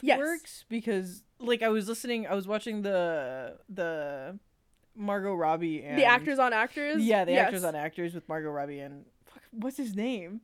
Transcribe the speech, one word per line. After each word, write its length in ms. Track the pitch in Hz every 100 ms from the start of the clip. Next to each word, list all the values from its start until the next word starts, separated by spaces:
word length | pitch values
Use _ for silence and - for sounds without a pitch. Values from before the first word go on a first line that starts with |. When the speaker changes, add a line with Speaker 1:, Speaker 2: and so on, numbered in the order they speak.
Speaker 1:
Yes. 160 | 269 262
Speaker 2:
works, 460 | 294 339 - - -
because, 540 | 233 226 196 185 175 - _
like, 240 | 240 240
I 60 | 226
was 200 | 220 202
listening, 380 | 226 247 233 190
I 80 |
was 140 | 196 190
watching 340 | 214 233 214
the, 760 | 202 190 175 160 131 131 120 - -
the 680 | 196 170 160 143 143 135 196 - _ _ _ _
Margot 400 | 220 202 202 196
Robbie 480 | 180 160 165 170 156
and 140 | 143 -
Speaker 1:
The 60 |
Actors 340 | 247 247 302 269
on 140 | 254
Actors? 500 | 220 247 311 294 311
Speaker 2:
Yeah, 220 | 226 208
the 120 | 180 262
Actors 260 | 202 185
Speaker 1:
Yes. 60 | 175
Speaker 2:
on 60 | 151
Actors 360 | 156 165 170
with 140 | 170 -
Margot 200 | 160 156
Robbie 300 | 147 143 143
and, 240 | 139 143 - _ -
fuck, 160 | - -
what's 240 | 226 247 269
his 180 | 247
name? 460 | 196 233 233 170 220